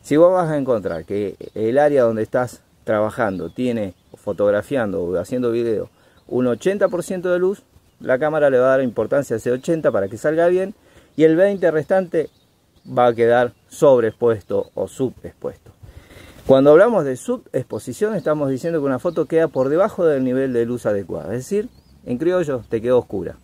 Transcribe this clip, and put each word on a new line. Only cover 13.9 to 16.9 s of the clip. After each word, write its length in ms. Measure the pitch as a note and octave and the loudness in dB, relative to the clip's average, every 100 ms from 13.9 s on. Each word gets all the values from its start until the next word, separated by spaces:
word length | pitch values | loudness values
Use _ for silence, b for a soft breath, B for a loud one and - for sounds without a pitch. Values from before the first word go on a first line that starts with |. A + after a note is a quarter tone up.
| B2+ A2 - A#2+ G#2+ - G2 - | 6 2 0 0 0 -2 -4 -4
o 160 | - G2 | -8 -8
subexpuesto. 840 | - B2+ - - _ C#2 C#2+ - _ B B B B B B - | -4 -6 -6 -18 _ -12 -12 -20 _ B B B B B B 4
Cuando 260 | C3+ C#3+ | 6 8
hablamos 340 | D#3 A3+ | 8 6